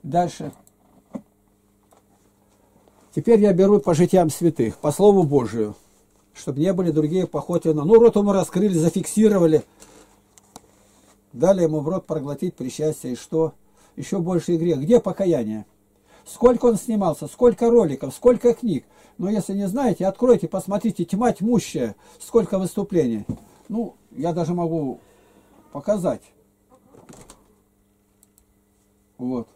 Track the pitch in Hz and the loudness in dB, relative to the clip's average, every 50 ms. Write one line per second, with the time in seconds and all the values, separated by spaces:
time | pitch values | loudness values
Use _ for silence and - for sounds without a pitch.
0 | - 147 123 170 180 175 - - 156 147 - _ _ _ _ _ _ _ _ _ | -10 -2 -2 -2 -2 -2 -6 -12 -14 -14 -14 _ _ _ _ _ _ _ _ _
1 | _ _ - - _ _ _ _ _ _ _ _ _ _ _ _ _ _ _ _ | _ _ -18 -18 _ _ _ _ _ _ _ _ _ _ _ _ _ _ _ _
2 | _ _ _ _ _ _ _ _ _ _ _ _ _ _ _ _ _ _ _ _ | _ _ _ _ _ _ _ _ _ _ _ _ _ _ _ _ _ _ _ _
3 | _ _ _ 156 147 226 233 214 208 208 185 170 190 196 208 196 - 185 170 143 | _ _ _ -6 2 4 4 4 6 4 4 4 4 4 4 4 4 2 2 2
4 | 180 170 - 185 170 156 - - 175 170 - - 120 110 - - - 151 143 - | 2 4 4 2 2 2 -2 0 -2 -2 0 0 -4 -4 -4 -4 -6 -6 0 4
5 | 190 208 202 190 175 139 143 139 120 104 107 117 107 104 101 _ _ _ _ _ | 4 4 6 4 2 4 2 0 0 0 -4 -4 -4 -6 -6 _ _ _ _ _
6 | _ _ _ _ _ _ _ - - - 135 135 160 190 190 175 190 170 151 156 | _ _ _ _ _ _ _ -14 -10 -10 -4 -2 -2 -2 0 0 -2 0 0 0
7 | 156 147 160 185 180 - - 147 139 - 175 170 - 160 156 151 143 170 226 226 | -2 0 -2 -2 -4 -2 -6 -8 -6 -4 -4 -2 0 0 -2 0 4 6 8 8
8 | 233 226 226 208 202 202 196 190 170 - - 180 196 208 185 160 160 170 - 190 | 8 8 6 4 0 2 0 0 0 -2 -2 0 0 2 2 2 2 2 0 -2
9 | - - - 208 220 214 208 190 170 156 156 147 - _ _ _ - - - - | -6 -4 0 2 4 4 4 4 4 4 4 2 0 _ _ _ -20 -20 -20 -20
10 | - _ _ _ _ _ _ _ _ _ _ - _ _ _ _ _ _ _ _ | -20 _ _ _ _ _ _ _ _ _ _ -20 _ _ _ _ _ _ _ _
11 | _ _ _ _ _ _ - 117 151 185 202 185 175 156 156 151 139 156 185 185 | _ _ _ _ _ _ -6 -2 2 2 2 2 2 0 0 -2 -4 -4 -6 -6
12 | - - 160 160 131 143 143 139 - 180 - _ - 127 - - 151 156 151 - | -6 -8 -8 -8 -6 -8 -8 -6 -6 -8 -8 _ -12 -12 -8 -4 -4 -4 -4 -6
13 | - 131 123 - - - - 160 160 156 - _ _ _ _ _ _ _ _ - | -8 -10 -10 -10 -10 -6 -2 -2 -2 -2 -4 _ _ _ _ _ _ _ _ -14
14 | 143 - - 202 170 175 185 170 - - 175 160 165 175 156 131 135 156 240 233 | -10 -6 -6 -4 -4 -2 -2 -4 -2 -2 -2 -2 0 -2 -2 -2 0 2 2 2
15 | - 190 175 - 196 180 165 135 113 107 110 110 104 _ _ _ _ _ _ _ | 2 0 -6 -2 -2 0 0 0 -2 -4 -8 -10 -12 _ _ _ _ _ _ _
16 | _ _ _ _ _ - - - - 254 247 233 - 240 226 - - - 226 208 | _ _ _ _ _ -20 -8 2 4 4 4 4 2 0 0 0 -4 -4 -4 -2
17 | 190 170 147 - 160 - - - 247 240 - - 233 233 240 240 208 156 135 - | -2 -2 -4 -4 -10 -14 -4 2 2 2 2 2 0 4 4 4 4 2 -2 -6
18 | - 135 - - - 240 247 - - 240 226 - - 220 165 120 - _ _ _ | -8 -12 -12 2 2 2 2 4 2 0 0 0 -4 -4 -4 -4 -6 _ _ _
19 | _ _ _ - 180 196 214 214 170 - 196 202 202 190 185 269 269 233 180 - | _ _ _ -8 -4 -2 -2 -4 -4 -4 -6 -4 -4 -4 -4 -2 -2 -2 -2 0
20 | 180 190 196 - 240 254 240 180 - - - 190 - - 196 208 - 226 - - | -2 -4 -2 0 4 4 4 2 2 -6 -8 -8 -6 -4 -6 -4 -2 -4 -4 -4
21 | 175 - - 190 240 233 - - 185 226 247 190 - - - 151 123 113 - _ | -4 -4 -2 0 0 0 0 0 -2 0 0 0 0 -2 -6 -6 -6 -6 -8 _
22 | _ - - _ - - - 233 214 - - 190 190 175 - - 202 202 190 170 | _ -20 -20 _ -20 -2 0 0 0 0 -4 -4 -4 -4 -6 -6 -8 -2 -2 -2
23 | 151 120 113 107 101 - - - - _ _ _ _ _ 196 226 233 - - _ | 0 0 -4 -6 -8 -10 -12 -12 -14 _ _ _ _ _ -8 -8 -8 -8 -12 _
24 | _ _ - - 143 170 165 175 165 143 175 175 170 165 165 165 151 131 117 - | _ _ -12 -8 -6 -6 -4 -4 -4 -4 -4 -4 -4 -4 -4 -4 -6 -6 -8 -10
25 | _ _ _ _ _ _ _ _ _ _ _ _ _ _ _ 143 - 196 214 208 | _ _ _ _ _ _ _ _ _ _ _ _ _ _ _ -12 -4 -4 -2 -2
26 | 170 160 120 98 _ _ _ _ _ _ _ _ _ _ - _ _ _ _ - | -2 -4 -4 -6 _ _ _ _ _ _ _ _ _ _ -20 _ _ _ _ -20
27 | - - - - - _ - _ _ _ _ _ _ _ _ _ _ _ _ _ | -20 -20 -20 -20 -20 _ -20 _ _ _ _ _ _ _ _ _ _ _ _ _
28 | _ _ _ _ _ _ _ _ _ _ _ _ _ _ _ _ _ _ _ _ | _ _ _ _ _ _ _ _ _ _ _ _ _ _ _ _ _ _ _ _
29 | _ _ _ - 123 127 131 120 113 _ _ | _ _ _ -10 -8 -8 -6 -8 -10 _ _